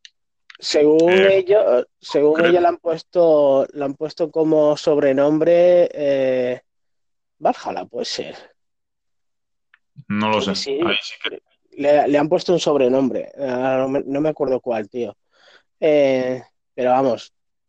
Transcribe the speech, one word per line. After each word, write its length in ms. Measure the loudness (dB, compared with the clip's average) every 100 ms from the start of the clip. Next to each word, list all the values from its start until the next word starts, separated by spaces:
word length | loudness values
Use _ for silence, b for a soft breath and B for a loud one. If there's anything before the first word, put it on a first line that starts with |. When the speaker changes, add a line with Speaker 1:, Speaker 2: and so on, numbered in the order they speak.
| -20 _ _ _ -20 -16
Speaker 1:
Según 500 | -4 2 4 4 4
Speaker 2:
eh, 240 | 4 4 2
Speaker 1:
ellos, 480 | 2 2 2 0 -2 _
según 300 | -6 0 2
Speaker 2:
concreto. 180 | 2 2
Speaker 1:
ellos 120 | 2
le 60 | 2
han 80 | -2
puesto, 880 | -6 -6 -4 0 2 4 2 2 -2
le 120 | -6
han 100 | -8
puesto 360 | -8 -10 -6 -6
como 440 | -2 0 2 2 0
sobrenombre, 1120 | 0 0 2 2 2 2 2 4 6 4 2
eh, 680 | 0 -2 0 0 -2 -4 -6 -12 _ _ _ _ _ _ _
Valhalla, 460 | -4 -4 -8 -12 -10
puede 200 | -10 -8
ser. 280 | -10 -12 -16 -20 _ _ _ _ _ _ _ _ _ _ _ _ _ _ -20 -10
Speaker 2:
No 220 | -6 -2
lo 80 | -2
Speaker 1:
Creo 80 | -2
que 60 | -6
Speaker 2:
sé. 60 |
Speaker 1:
sí. 160 | -6 -4
Speaker 2:
Ahí 120 | -4 -4
sí 140 | -8 -12
que 200 | -12 -12 -18 _ _ -4
Speaker 1:
Le, 280 | 2 2 2
le 100 | 0
han 100 | 0
puesto 240 | 0 0
un 60 | 0
sobrenombre. 680 | 2 2 2 2 0 -2 -8 -10
Ah, 380 | -6 -4 -2 -2
no 100 | -2
me, 140 | -4
no 160 | -4 -4
me 100 | -4
acuerdo 300 | -2 -2 -4
cuál, 280 | -4 -6 -6
tío. 280 | -8 -10 -10 b b b b b _
Eh, 640 | 0 2 2 0 -2 -6 -10 _ _
pero 160 | -4 0
vamos, 420 | 2 0 -2 -8 _ _ _